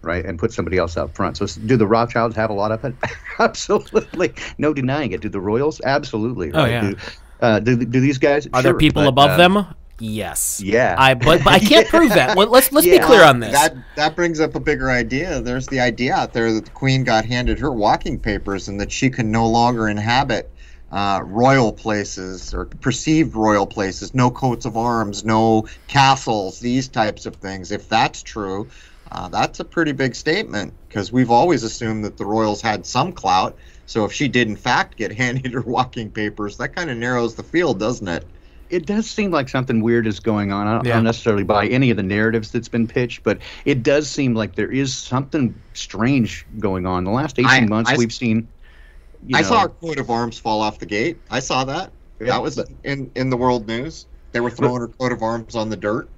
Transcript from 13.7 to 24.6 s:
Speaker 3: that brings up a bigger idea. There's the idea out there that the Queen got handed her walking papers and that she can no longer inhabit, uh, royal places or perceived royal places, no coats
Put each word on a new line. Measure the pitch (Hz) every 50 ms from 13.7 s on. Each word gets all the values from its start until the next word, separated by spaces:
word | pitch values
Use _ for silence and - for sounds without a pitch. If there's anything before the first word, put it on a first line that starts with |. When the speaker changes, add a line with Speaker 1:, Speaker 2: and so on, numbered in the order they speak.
| - 131 - - -
Speaker 3:
that | 151 147 156 156
brings | 180 175 170 165 151
up | 156 156 156
a | 151
bigger | 127 151 147 131 131 131
idea. | 127 123 117 110 127 139 170 185 - -
There's | 113 123 123 131 127
the | - 139 127
idea | 123 123 110 107 120 135 185
out | 170 123 117 -
there | 123 113 113 110
that | 110 107
the | -
Queen | - - 135 135 131 131 127
got | 127 113 113 110
handed | 113 123 123 120 113 110 110
her | 123 139
walking | 131 110 101 107 - - - - 131 -
papers | - 113 101 95 - 98 98 95 -
and | 104 101 101
that | 101 -
she | - - 135 127
can | 127 - 110 107
no | 110 113 117
longer | 113 113 120 117 120 123 113 110
inhabit, | 104 104 104 104 113 120 135 143 131 110 98 - - - - - - - - - -
uh, | - 98 101 101 98 87 -
royal | 85 95 113 123 131 139 135 120 107
places | 104 - - 113 104 104 101 - - 98 92 92 92 90 - - -
or | 90 90
perceived | - - - - 135 135 - - 160 156 156 156 120 110
royal | 110 110 110 104 101 98
places, | - - 113 98 95 90 - 104 90 -
no | 131 - -
coats | - - 135 127 117 -